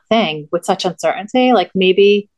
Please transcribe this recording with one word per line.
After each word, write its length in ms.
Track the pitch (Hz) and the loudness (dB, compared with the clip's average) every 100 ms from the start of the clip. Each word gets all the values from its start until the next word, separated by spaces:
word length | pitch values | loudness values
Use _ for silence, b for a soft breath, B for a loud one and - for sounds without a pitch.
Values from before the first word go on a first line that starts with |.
| - | -2
thing 400 | 226 170 156 147 | 0 0 -6 -6
with 140 | 175 - | -6 -4
such 200 | 180 180 | -4 -6
uncertainty. 680 | 170 160 175 208 254 254 | -4 -4 -4 -4 0 2
Like, 200 | 220 175 | 2 0
maybe 560 | 190 185 185 202 208 208 | 0 2 4 4 2 -2